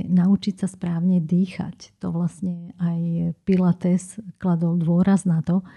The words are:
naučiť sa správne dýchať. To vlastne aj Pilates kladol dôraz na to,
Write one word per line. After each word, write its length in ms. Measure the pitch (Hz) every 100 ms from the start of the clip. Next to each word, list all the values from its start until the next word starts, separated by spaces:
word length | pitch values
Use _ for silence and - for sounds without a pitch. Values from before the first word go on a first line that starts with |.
| -
naučiť 560 | 180 180 196 208 190
sa 80 | 190
správne 480 | - 175 170 175 180
dýchať. 800 | 156 175 185 - - - - _ 185
To 80 |
vlastne 560 | 165 170 170 185 175 170 180
aj 560 | 170 170 170 165 170 165 -
Pilates 720 | 190 180 175 180 180 - - 208 -
kladol 400 | 185 170 170 170
dôraz 480 | 165 170 190 196 185
na 160 | 165
to, 240 | 156 180 185